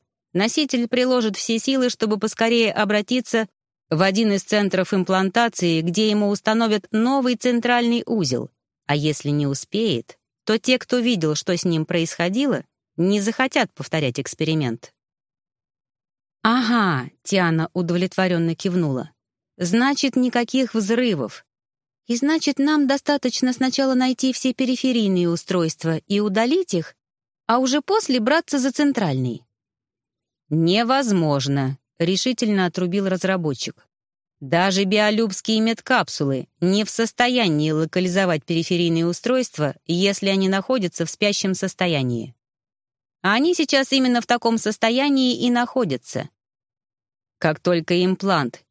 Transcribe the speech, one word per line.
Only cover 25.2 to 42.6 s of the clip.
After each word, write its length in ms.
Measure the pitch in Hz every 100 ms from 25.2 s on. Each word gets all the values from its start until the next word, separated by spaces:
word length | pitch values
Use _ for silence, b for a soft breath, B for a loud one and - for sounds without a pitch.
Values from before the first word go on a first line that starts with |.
| 175
устройства 680 | 170 - 185 165 - 160 160 -
и 100 | 202
удалить 560 | 208 196 240 339 370
их, 220 | 175 156 - _ _ _ _ -
а 120 | 240
уже 240 | 262 285
после 360 | - 427 415 254
браться 400 | 220 311 - 285
за 140 | 262
центральный». 720 | 247 294 262 185 131 127 113 _ _ _ _ _ _ _ _ _ _ -
«Невозможно», 1300 | 156 165 202 233 269 254 190 156 143 131 139 135 135 _ -
решительно 640 | 170 190 254 247 226 202 180
отрубил 420 | 170 180 196 190
разработчик. 800 | 185 185 190 160 131 - - _ _ _ _ _ -
«Даже 420 | 139 170 190 190
биолюбские 800 | 196 208 214 214 226 185 - 220
медкапсулы 880 | 220 233 - 247 170 - 143 131 - -
не 220 | 175 202
в 80 | 208
состоянии 800 | - 233 - 240 247 202 151 156
локализовать 760 | 156 160 180 185 180 185 160
периферийные 640 | - 165 165 175 170 165 170
устройства, 680 | 175 - 254 240 - 147 - -
если 440 | 170 196 196 196
они 180 | 196 190
находятся 580 | 190 190 254 175 - 165
в 40 |
спящем 440 | - 208 202 196
состоянии. 800 | 185 190 - 180 151 127 120 120 - _ _